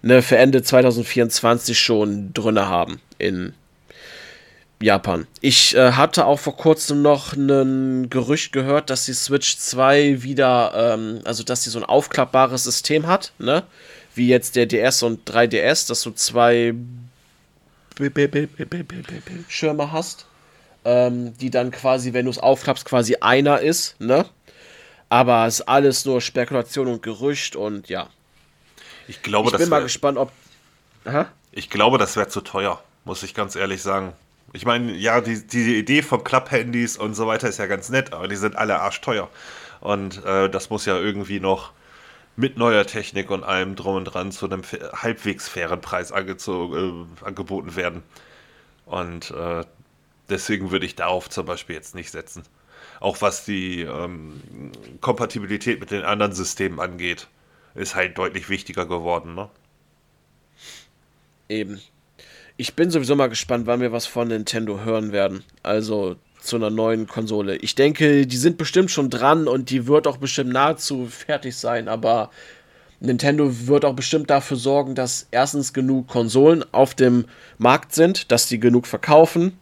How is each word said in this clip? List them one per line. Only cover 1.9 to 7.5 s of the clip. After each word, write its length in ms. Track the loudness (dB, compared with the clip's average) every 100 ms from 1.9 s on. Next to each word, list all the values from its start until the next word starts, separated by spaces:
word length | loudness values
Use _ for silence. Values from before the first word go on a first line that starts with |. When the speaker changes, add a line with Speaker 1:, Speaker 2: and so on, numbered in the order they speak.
| 2 2 -2 -6
Speaker 1:
drinne 340 | -2 0 2 2
haben 320 | 0 -2 -6 _ -6
in 340 | -4 -2 -6 -12 _ _ _ -20 -20 -20 -20 -20 -20 _ _ _
Japan. 460 | 4 4 2 -4 -4 -2
Ich, 340 | 2 4 4 6
äh, 160 | 6
hatte 340 | 6 4 4 4
auch 140 | 2
vor 180 | 0 0
kurzem 460 | 4 4 2 2
noch 300 | 4 4 0
ein 760 | -2 2